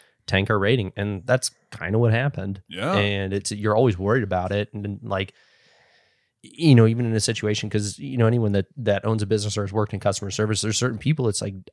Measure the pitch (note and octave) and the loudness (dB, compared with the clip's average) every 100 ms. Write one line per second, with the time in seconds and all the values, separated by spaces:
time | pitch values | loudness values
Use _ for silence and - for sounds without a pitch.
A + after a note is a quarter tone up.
0 | _ _ - F#2+ G2+ G#2+ G2 B2 F#2+ - | _ _ -2 0 2 2 2 2 0 -4
1 | G#2 G2 E2 B2+ - - _ - E2+ A2 | -4 -6 0 0 0 -10 _ -12 -2 2
2 | A#2 A2+ C#3 - G2 G2 - D#2+ B2 C3+ | 2 2 0 -4 -8 -10 -12 -8 -2 0
3 | G2+ G2+ F#2+ G2+ - G#2 G#2+ G#2+ B2+ F2+ | 0 -2 -2 -4 -4 -4 0 2 2 2
4 | G2 B2+ G2+ F#2 F#2 G2+ G#2 G#2+ G2+ G2 | 0 0 0 -4 -2 -4 -4 -8 -8 -10
5 | A2 G2 G2 _ _ _ _ _ _ _ | -6 -4 -4 _ _ _ _ _ _ _
6 | _ _ _ _ - - E3 B2 A2+ A2+ | _ _ _ _ -20 0 6 8 8 4
7 | A#2+ A2 G#2 A2 G#2+ G#2 G#2 G#2+ G#2 - | 0 0 -2 -2 -2 -2 -2 -2 -4 -8
8 | - C3 A2+ A#2+ G#2+ G2+ F#2 - G#2+ G2 | -8 2 4 4 2 2 0 -4 -2 0
9 | G#2+ A2 G#2 A2 G#2 G#2 G2+ G#2 G#2+ G2 | 0 -2 0 0 -2 -4 -2 -2 -2 0
10 | G2+ F#2+ G2+ G2 G#2+ G#2+ G#2+ A2 B2+ A2 | -2 -2 -4 -2 0 0 -2 -2 -2 -2
11 | C3+ D3+ B2 - G#2 F#2+ - | -2 0 0 -2 -6 -10 -16